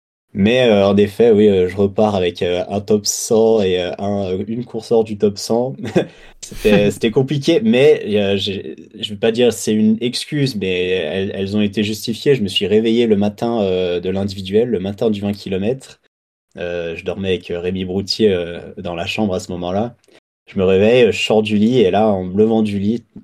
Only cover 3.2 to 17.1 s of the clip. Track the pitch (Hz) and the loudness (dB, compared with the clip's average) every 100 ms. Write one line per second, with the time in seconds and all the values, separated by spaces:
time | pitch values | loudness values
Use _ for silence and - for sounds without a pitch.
3.2 | - 110 113 113 95 90 90 - 101 101 | 0 2 4 4 2 0 -2 -4 -4 -4
4.2 | 95 95 101 117 123 113 - 117 107 104 | -2 -4 -6 -8 -8 -8 0 0 0 0
5.2 | 104 98 - 113 127 139 110 156 - - | -2 0 -2 -2 -2 -6 -4 -2 -2 -8
6.2 | - - - - 107 101 104 101 117 139 | -20 -20 -16 -2 2 4 2 0 -2 0
7.2 | 131 147 147 165 110 120 143 - 104 104 | 0 -2 2 2 4 4 6 4 0 0
8.2 | 98 98 101 98 - - - - - 98 | 0 0 -2 -6 -10 -14 -18 -14 -12 -2
9.2 | 113 113 120 - - 107 110 110 123 123 | 0 2 2 2 0 2 2 2 -2 -6
10.2 | - 147 135 107 95 90 90 92 76 95 | -6 -2 -2 -2 -4 -2 -2 -2 -2 -4
11.2 | 98 - 98 107 104 107 104 107 - 110 | -4 -4 -4 0 0 0 -4 -4 -8 -4
12.2 | 147 131 98 - 95 107 113 113 117 101 | 0 0 0 -2 0 2 2 2 2 2
13.2 | 104 101 117 117 98 92 90 87 92 95 | 0 -2 -4 -2 0 0 -2 -2 -4 -4
14.2 | 101 98 92 104 123 101 95 101 120 104 | -4 -8 -2 0 0 -2 -4 -2 -2 -2
15.2 | 101 101 98 95 101 135 - - _ _ | -4 -6 -6 -4 -4 -6 -8 -20 _ _
16.2 | _ _ _ 80 87 87 82 82 90 | _ _ _ -12 -8 -6 -8 -8 -8